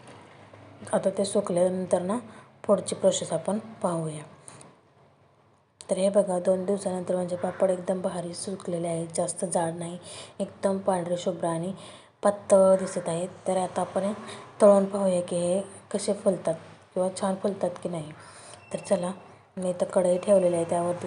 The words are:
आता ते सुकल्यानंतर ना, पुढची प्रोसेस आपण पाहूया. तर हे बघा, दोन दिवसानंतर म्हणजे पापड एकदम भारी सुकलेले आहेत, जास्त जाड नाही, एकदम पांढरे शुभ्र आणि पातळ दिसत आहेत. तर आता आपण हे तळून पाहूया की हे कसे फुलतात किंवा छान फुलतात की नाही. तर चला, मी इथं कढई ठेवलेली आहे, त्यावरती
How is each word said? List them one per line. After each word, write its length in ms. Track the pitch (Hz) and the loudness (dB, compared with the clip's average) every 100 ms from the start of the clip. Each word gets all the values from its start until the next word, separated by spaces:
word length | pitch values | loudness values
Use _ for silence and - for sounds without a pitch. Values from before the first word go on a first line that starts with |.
| - - - - - - - - - | -20 -20 -20 -20 -20 -20 -20 -20 -4
आता 180 | 214 190 | -2 0
ते 140 | 185 | -2
सुकल्यानंतर 800 | 196 214 196 175 185 185 180 185 | -2 0 0 2 2 0 0 0
ना, 160 | 180 240 - - - - - | 0 -4 -6 -18 -20 -6 2
पुढची 280 | 190 - | 2 0
प्रोसेस 380 | - 190 180 165 | 0 2 2 -2
आपण 260 | 160 - 214 - - | -4 -2 -4 -6 -6
पाहूया. 400 | 185 165 160 151 151 - - - - - _ _ _ _ _ _ _ _ _ - - | -4 -2 -4 -8 -14 -20 -20 -20 -20 -20 _ _ _ _ _ _ _ _ _ -12 -4
तर 60 | 185 | 0
हे 120 | 196 | 2
बघा, 300 | 202 185 180 | 2 2 0
दोन 260 | 180 185 | 0 0
दिवसानंतर 500 | 185 196 190 185 180 | 0 -2 -2 -4 -2
म्हणजे 220 | 180 175 175 | -2 -2 -4
पापड 340 | 185 - 190 | -4 0 0
एकदम 300 | 180 175 190 | 0 -2 -2
भारी 340 | 185 180 170 | -2 -4 -8
सुकलेले 540 | 175 - 190 - 170 170 | -8 -8 -8 -6 -4 -2
आहेत, 200 | 165 165 165 | -4 -4 -4
जास्त 280 | 170 - | -4 -4
जाड 300 | 185 185 165 | -2 -2 -2
नाही, 240 | 170 170 180 - - - - | -4 -10 -12 -14 -18 -14 -10
एकदम 400 | 196 - 202 196 | -10 -2 -2 0
पांढरे 380 | 196 185 175 175 | 0 0 0 -2
शुभ्र 300 | 196 170 170 | -2 -2 -2
आणि 260 | 165 175 185 - - - _ | -2 -4 -8 -14 -20 -20 _
पातळ 520 | 208 202 - 196 190 190 | 0 0 6 8 8 6
दिसत 300 | 180 180 170 | 2 -4 -2
आहेत. 200 | 165 185 - - | -4 -4 -6 -2
तर 100 | 185 | 0
आता 240 | 180 - | 0 -2
आपण 220 | 180 190 | -2 -2
हे 100 | 196 214 - - - - | -2 -4 -10 -14 -10 6
तळून 240 | 208 196 | 10 10
पाहूया 360 | 196 202 196 180 | 6 2 2 2
की 140 | 175 175 | 0 0
हे 240 | 175 185 196 - - | 0 0 -2 -12 -6
कसे 220 | 202 - | -4 -2
फुलतात 420 | 202 208 175 - 160 - - - | 0 2 0 0 -4 -8 -20 -8
किंवा 140 | 185 185 190 | -2 -2 0
छान 140 | 196 | -2
फुलतात 360 | 190 208 190 180 175 | 0 -2 -2 -4 -4
की 60 | 180 | -6
नाही. 240 | 170 151 156 - - - - - | -6 -10 -14 -20 -20 -20 -20 -10
तर 60 | - | -6
चला, 340 | - 190 175 190 - - _ - | 0 0 0 -6 -14 -20 _ -6
मी 140 | 180 | -4
इथं 160 | 180 190 | -2 0
कढई 300 | 202 180 180 | 2 4 2
ठेवलेली 380 | 202 196 180 170 | 4 4 4 2
आहे, 80 | |
त्यावरती 420 | 170 175 175 175 | 0 0 0 -2